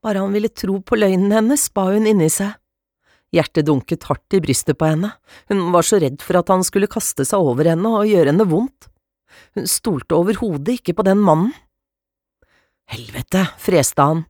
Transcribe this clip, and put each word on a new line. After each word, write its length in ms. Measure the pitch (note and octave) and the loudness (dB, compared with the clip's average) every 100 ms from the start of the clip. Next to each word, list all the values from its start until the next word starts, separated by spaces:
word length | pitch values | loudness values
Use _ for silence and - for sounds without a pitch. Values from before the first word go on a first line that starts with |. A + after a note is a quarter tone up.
| A3 | -2
Bare 160 | G3+ | -2
han 140 | G3 G3+ | 0 -2
ville 160 | G#3+ | -2
tro 240 | - B3+ G3 F#3+ | -4 -4 -4 -2
på 140 | A#3 | 0
løgnen 340 | G3+ F#3+ G3 | 2 2 2
hennes, 300 | G#3+ A3 C#4+ - | 2 2 0 -2
ba 140 | - F#3+ | -2 0
hun 160 | G3+ A3 | 0 2
inni 220 | G#3+ D#3+ | 2 2
seg. 240 | - G3 G#3 _ _ _ _ _ _ _ | 0 -6 -8 _ _ _ _ _ _ _
Hjertet 320 | E3 D#3 - D3 | -2 0 -2 0
dunket 400 | C#3+ - E3 - | 0 -2 -8 -6
hardt 300 | - _ G3 | -8 _ -2
i 40 | |
brystet 340 | D3+ C3 - C#3+ | 0 -4 -2 -2
på 140 | D#3 | 0
henne. 180 | D#3 G3+ - _ - _ | -2 -4 -10 _ -20 _
Hun 220 | G3+ F3 | -4 2
var 140 | F3 D#3+ | 2 4
så 100 | G#3+ | 2
redd 240 | D3 C#3 | 0 -4
for 160 | - F3+ | -2 0
at 140 | E3+ | 2
han 80 | F#3 F#3 | 0 0
skulle 240 | G3+ G3+ | 0 -2
kaste 340 | - - - C3+ | -4 -8 -4 -2
seg 160 | G#3 | 0
over 240 | D#3+ B2 D#3+ | 0 2 0
henne 180 | E3 G#3 | 2 0
og 160 | A3+ G#3+ | 0 2
gjøre 240 | G3+ C#3+ | 4 4
henne 160 | D#3 G#3 | 4 2
vondt. 460 | D#3+ B3+ _ - _ _ _ _ - _ - | 0 -2 _ -20 _ _ _ _ -20 _ -10
Hun 80 | G3 | -6
stolte 480 | - - D#3 - E3 | -4 -2 -4 0 0
overhodet 600 | F3+ A#3 A3+ D3 D3+ A#3+ | 2 0 -2 -4 -4 -4
ikke 160 | - F3 | -4 -2
på 80 | G3 | 2
den 160 | G3 G3+ | 4 4
mannen. 300 | D#3 G3+ - _ _ _ _ _ _ _ _ _ _ _ _ _ | 4 2 -4 _ _ _ _ _ _ _ _ _ _ _ _ _
"Helvete", 540 | - A#2 - - F#3 F#3 - | -16 -14 -12 -4 -2 -2 -4
freste 480 | - F3+ C3 - C#3+ | 0 2 0 2 0
han. 200 | D#3+ D#3+ | 0 -6